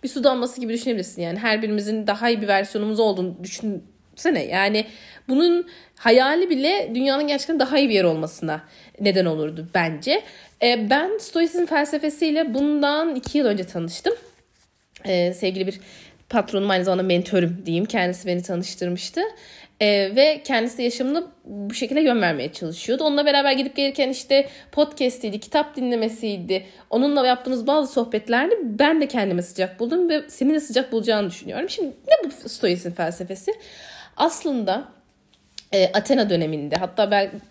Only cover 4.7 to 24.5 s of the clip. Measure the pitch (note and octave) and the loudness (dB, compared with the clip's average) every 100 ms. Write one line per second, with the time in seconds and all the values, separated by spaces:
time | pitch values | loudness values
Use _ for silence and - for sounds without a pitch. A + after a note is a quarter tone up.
4.7 | G#3+ G#3+ - - - - C4 F4 F4 F4 | 0 -4 -10 -20 -20 -2 2 4 2 0
5.7 | - - _ A#3 A#3+ C4 D#4 F4+ C#4 C#4+ | -12 -20 _ 4 6 6 2 2 2 2
6.7 | G4+ - A#3 C4+ C4+ D4 C#4 - D#4+ C4 | 0 -2 -2 0 0 0 -2 -2 0 2
7.7 | D4 C#4 G#3 F3+ D#3+ D#3 - D#3+ D#3 - | 2 4 4 4 2 -4 -6 -6 -6 -8
8.7 | - - - G#3 F#3+ F3+ D#3 D#3 E3 E3 | -20 -20 -2 0 2 2 0 -4 -6 -4
9.7 | F#3 E3 D#3 F#3 F4 - - - _ A#3+ | -2 0 -2 -2 -2 -2 -20 -20 _ 0
10.7 | A#3+ G#3+ C4+ F4 G#4+ - E4+ E4 F4 F4 | 2 2 2 2 -4 -4 0 0 0 0
11.7 | D#4+ D4 D4+ D4+ D4 D#4+ D4+ D#4+ A#3+ D4 | 0 0 0 -2 -2 0 2 0 0 0
12.7 | D4 C#4+ D4 E4 C4 - D4 B3+ G#3 F3+ | 2 2 2 0 -4 -2 0 2 0 -4
13.7 | F3+ E3 E3+ - A#4 - _ _ _ _ | -6 -6 -4 -4 -4 -6 _ _ _ _
14.7 | _ _ - G3+ F#3 F3 F3+ F#3+ F#3 F#3+ | _ _ -14 -2 0 0 0 -4 -2 -4
15.7 | F#3+ - - - _ _ A#3+ G3 G3+ G3 | -6 -14 -20 -20 _ _ -2 0 -2 2
16.7 | F#3 F#3 F#3 F#3 F3 F3 G3+ E3+ F3 F#3 | 2 2 0 2 0 2 0 0 -2 -4
17.7 | E3 G#3+ A3+ F3+ F3+ G3+ F3+ F3+ F3 F#3 | -2 0 0 0 -2 -4 -4 -4 -6 -6
18.7 | - F3+ F3+ - - G#4 A4 - - - | -6 -4 -4 -6 -4 -4 -6 -20 -20 -20
19.7 | _ G#3 G3+ G3 A3 D4 D4 - B3 A#3 | _ 2 2 2 4 4 4 -2 -2 -2
20.7 | A#3+ A#3+ A#3 C4 D4+ F4+ _ - G3+ G3+ | -2 -4 -2 -2 -2 -4 _ -16 -12 -10
21.7 | A#3 B3 C#4+ D4+ A#3+ F3+ D3+ C#3 - E3 | -6 -2 2 4 4 2 0 -6 -8 -10
22.7 | E3 - B3+ D#4 C#4+ D4 C#4+ C#4 C4+ C4+ | -8 -4 -2 0 2 4 4 4 2 -2
23.7 | - C#4 C#4 C4 B3+ - C#4 C#4 | -2 -2 0 -2 -2 2 2 2